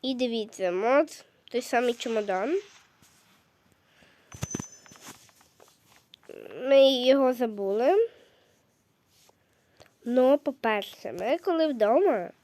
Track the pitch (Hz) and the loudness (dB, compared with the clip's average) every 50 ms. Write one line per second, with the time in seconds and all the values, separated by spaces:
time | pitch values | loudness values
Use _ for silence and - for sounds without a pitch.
0 | - 262 269 240 254 240 226 226 214 220 - - 190 180 175 185 214 233 262 285 | -6 -6 -4 -4 -4 -4 -4 -6 -8 -8 -8 -6 -6 -4 -4 -2 0 2 2 2
1 | 320 294 - - - _ _ _ _ - - 240 247 - - 240 247 247 240 233 | 2 0 -6 -20 -20 _ _ _ _ -8 -8 -8 -6 -2 -4 -2 -2 -2 -4 -4
2 | - 247 226 214 208 202 190 185 196 262 339 392 415 - - - _ _ _ _ | -6 -4 -4 -4 -4 -2 -4 -4 -4 -4 -4 -6 -6 -10 -20 -20 _ _ _ _
3 | _ _ _ _ _ _ _ _ _ _ _ _ _ _ _ _ _ _ _ _ | _ _ _ _ _ _ _ _ _ _ _ _ _ _ _ _ _ _ _ _
4 | _ _ _ _ _ _ - - - - - - - - - - _ - - - | _ _ _ _ _ _ -16 -16 -14 -12 -10 -12 -12 -14 -18 -20 _ -20 -20 -20
5 | - - - - - _ _ _ _ _ _ _ - _ _ _ _ _ _ _ | -20 -20 -20 -20 -20 _ _ _ _ _ _ _ -20 _ _ _ _ _ _ _
6 | _ _ - _ _ - - - - - - 143 233 269 277 269 269 269 269 247 | _ _ -20 _ _ -20 -20 -20 -18 -18 -14 -10 0 4 6 8 8 6 4 2
7 | 247 254 269 277 269 254 254 233 247 226 214 202 196 190 196 214 247 277 370 415 | 4 4 4 4 4 0 0 0 -4 -4 -4 -6 -4 -2 -2 0 2 2 4 2
8 | 466 453 - - _ _ _ _ _ _ _ _ _ _ _ _ _ _ _ _ | 2 0 -4 -20 _ _ _ _ _ _ _ _ _ _ _ _ _ _ _ _
9 | _ _ _ _ _ _ _ _ _ _ _ _ _ _ _ _ - _ _ _ | _ _ _ _ _ _ _ _ _ _ _ _ _ _ _ _ -20 _ _ _
10 | _ 240 240 254 254 262 277 294 _ 294 254 _ - 226 214 208 196 - - - | _ -2 2 2 4 4 4 2 _ -6 -8 _ -2 -2 -2 -2 -4 -8 -14 -14
11 | - - 117 170 185 226 285 339 - 392 349 320 320 311 277 226 214 202 233 311 | -14 -12 -10 -6 -2 -2 -2 -2 0 -2 0 2 0 0 0 0 2 2 4 4
12 | 392 381 262 202 175 - - _ | 4 2 0 0 -4 -8 -14 _